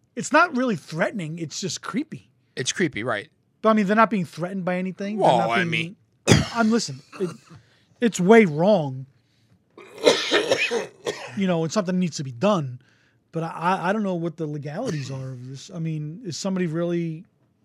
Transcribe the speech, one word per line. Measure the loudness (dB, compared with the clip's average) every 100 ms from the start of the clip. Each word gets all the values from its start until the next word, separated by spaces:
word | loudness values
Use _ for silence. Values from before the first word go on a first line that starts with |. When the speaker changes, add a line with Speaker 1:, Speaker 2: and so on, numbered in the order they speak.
| _ -10
Speaker 1:
It's | 2
not | 4 4 2
really | 0 -2
threatening. | -4 -4 -2 -2 -8 -8
It's | -8 -6
just | -6 -6
creepy. | -6 -6 -6 -12 _ _ _ -8
Speaker 2:
It's | -6
creepy, | 0 -2 -2
right? | -4 -4 -6 _ _ _
Speaker 1:
But | 2
I |
mean, | 4 4
they're | 4
not | 4
being | 4 -2
threatened | -4 -6 -4 -2
by | -2
anything. | -4 -6 -6 2
They're | 4
Speaker 2:
Well, | 4
Speaker 1:
not | 4
Speaker 2:
I | 0
Speaker 1:
being, | 0
Speaker 2:
mean | -2 -4 -10 _ _ 4
Speaker 1:
<coughs> | 4 4
I'm | 0 2
listen. | 2 -2 -10 -14 -8
It, | -6 -8 -20 -20 _ _ _ -2
it's | -2 2
way | 8 8 8
wrong. | 4 2 2 2 -6 -12 _ _ _ _ _ _ -20
<coughs> | -20 2 4 4 2 0 2 0 0 -2 -4 -8 -8 -8 -8 -2
You | 0
know, | 0
and | 0
something | -2 0 0
needs | 0 -2
to | -8
be |
done. | -2 0 2 -2 -8 _ _ _ _ _
But | -8
I, | -8
I, | -4 -2 0 0
I |
don't | 0
know | 0 -2
what | -4 -6
the | -8
legalities | -6 -8 -8 -6 -6 -6
are | -10 -10
of | -12 -14
this. | -14 -12
I | -8
mean, | -6 -6 -8 -10 -10
is | -8
somebody | -4 -2 -2
really | -2 -2 -2 -4 -8 -16 _ _ _